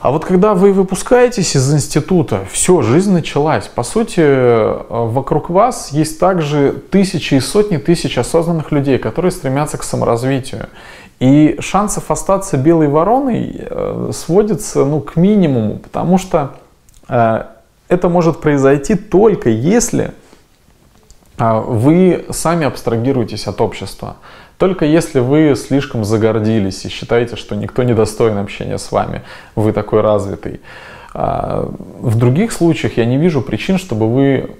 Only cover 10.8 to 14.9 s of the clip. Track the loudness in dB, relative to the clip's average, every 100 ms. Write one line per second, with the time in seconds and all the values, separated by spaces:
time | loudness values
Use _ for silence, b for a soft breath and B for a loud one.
10.8 | B B B _ 4 6 6 2 -2 0
11.8 | 0 -4 -4 -6 0 -2 0 0 2 4
12.8 | 4 2 2 0 0 -2 -4 -8 -10 -6
13.8 | -4 -4 -6 -8 0 2 2 -2 -2 0
14.8 | 0